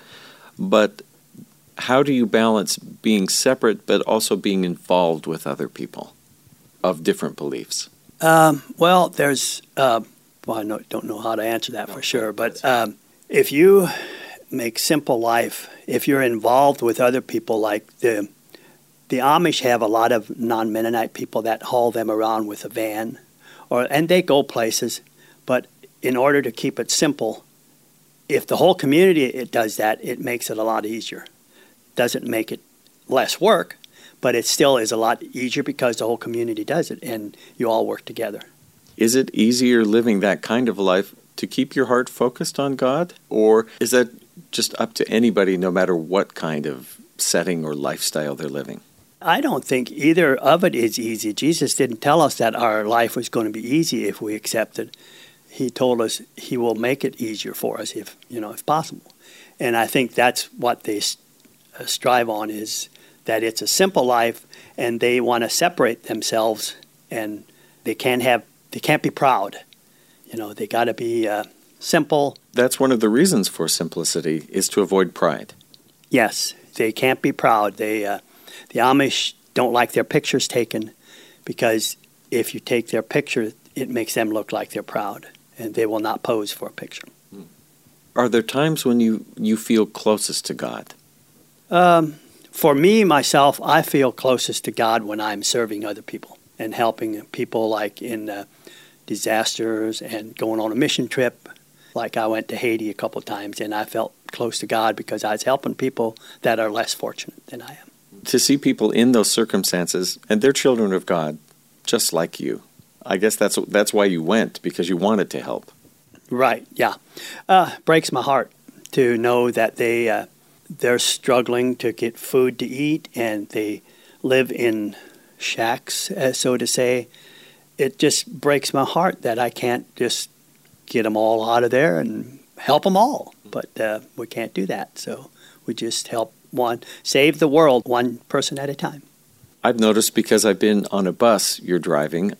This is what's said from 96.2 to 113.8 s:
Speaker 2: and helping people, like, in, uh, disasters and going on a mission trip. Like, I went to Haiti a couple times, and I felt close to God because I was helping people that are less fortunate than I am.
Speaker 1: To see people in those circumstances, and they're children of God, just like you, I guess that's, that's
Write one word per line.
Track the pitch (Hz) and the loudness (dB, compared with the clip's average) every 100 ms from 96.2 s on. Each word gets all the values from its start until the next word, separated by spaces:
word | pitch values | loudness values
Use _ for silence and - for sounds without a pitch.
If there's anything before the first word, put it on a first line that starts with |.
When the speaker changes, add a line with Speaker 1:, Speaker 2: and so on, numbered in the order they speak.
| - - _ - | -16 -20 _ -12
Speaker 2:
and | 110 | -8
helping | 113 113 - 113 104 - | -2 0 0 -6 -8 -10
people, | 127 113 113 110 | -8 -4 -2 -2
like, | 107 104 - | -2 -4 -8
in, | 120 113 107 | -10 -8 -8
uh, | 101 98 _ - - - _ - | -12 -14 _ -20 -20 -20 _ -10
disasters | 101 110 110 113 - 113 110 110 110 | -6 -2 0 -2 -2 -4 -2 -4 -6
and | - 110 110 - | -8 -10 -10 -6
going | 110 110 | -4 -2
on | 110 | -2
a | 113 | 0
mission | 147 - 120 | 0 0 -4
trip. | 135 120 - - - _ _ _ | -2 -2 -4 -20 -20 _ _ _
Like, | 127 110 117 | -8 -4 -2
I | 110 | -2
went | 110 - | -2 -4
to | 110 | -4
Haiti | 123 113 107 | -2 -2 -4
a | |
couple | - 113 110 | -6 -6 -6
times, | - 104 104 - | -10 -10 -10 -8
and | 107 107 | -6 -6
I | |
felt | 107 113 107 _ - | -4 -4 -6 _ -14
close | - 120 - | -6 -6 -4
to | - | -2
God | 117 110 101 | 0 0 -2
because | - 107 107 | -6 -4 -4
I | |
was | 107 | -2
helping | - 135 123 117 | 0 0 -2 -4
people | 131 - 113 - - - | -4 -2 -4 -4 -20 -4
that | 123 113 | -2 0
are | 110 | 0
less | 110 110 | -2 -4
fortunate | - 117 - - - - | -4 -8 -8 -16 -18 -16
than | - | -16
I | - | -16
am. | 147 - _ _ 101 - | -20 -20 _ _ -16 0
Speaker 1:
To | 123 | 2
see | - 139 | 4 2
people | 135 120 107 | 2 2 2
in | 110 123 | 4 6
those | 120 98 | 6 4
circumstances, | - 110 98 - 90 85 90 90 - - | 2 0 0 0 -2 -2 -2 -4 -6 -2
and | 107 | 2
they're | 135 | 4
children | 131 139 117 104 | 4 2 4 2
of | 92 - | 0 0
God, | 87 76 76 _ _ _ _ - | -2 -2 -6 _ _ _ _ -2
just | 113 - | -2 0
like | 82 85 - | -2 -2 -6
you, | 65 50 - _ - _ - | -8 -8 -12 _ -20 _ -4
I | 95 | 0
guess | 107 - | 0 2
that's, | 101 101 - | 0 0 0
that's | 101 | 2